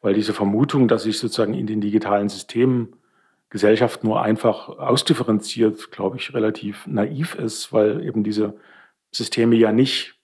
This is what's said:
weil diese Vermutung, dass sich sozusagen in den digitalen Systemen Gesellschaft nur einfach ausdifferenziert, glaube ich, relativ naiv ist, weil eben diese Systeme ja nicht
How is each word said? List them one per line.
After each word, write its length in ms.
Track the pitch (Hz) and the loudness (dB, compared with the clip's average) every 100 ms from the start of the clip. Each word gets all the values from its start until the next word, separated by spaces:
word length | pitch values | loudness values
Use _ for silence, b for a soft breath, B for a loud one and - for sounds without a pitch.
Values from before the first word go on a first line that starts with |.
weil 140 | 104 | 0
diese 180 | 98 107 | 0 0
Vermutung, 560 | 104 101 104 139 143 123 | 0 0 2 2 4 4
dass 160 | 113 | 4
sich 140 | 110 104 | 0 -4
sozusagen 360 | 117 - 107 | -4 -2 -2
in 120 | 107 107 | -2 -4
den 140 | 107 | -2
digitalen 480 | 104 104 101 101 101 | 0 0 2 0 0
Systemen 680 | - - 113 131 123 113 b b b b b b | -6 -8 0 2 2 -2 b b b b b b
Gesellschaft 540 | 104 104 113 120 - | 0 4 4 2 0
nur 160 | 113 110 | -2 0
einfach 460 | 110 110 117 104 - | 0 2 2 0 -6
ausdifferenziert, 1200 | - - - - 170 123 107 - 120 110 107 - | -8 -2 0 2 0 2 0 -2 0 0 0 -14
glaube 240 | - 101 120 | -6 -6 -4
ich, 180 | - | -8
relativ 520 | 123 110 107 104 101 - | -2 -2 -4 -10 -12 -6
naiv 500 | 104 104 147 165 - | -4 -4 -4 -6 -6
ist, 360 | 117 - - | -8 -8 -4
weil 320 | 110 107 - | 2 2 0
eben 200 | 104 107 | -4 -2
diese 320 | 104 107 107 104 B B B B _ | -2 -2 -4 -4 B B B B _
Systeme 440 | - 113 - 117 117 | -10 -6 0 4 4
ja 140 | 113 | 4
nicht 420 | 110 135 - - _ | 4 2 0 -8 _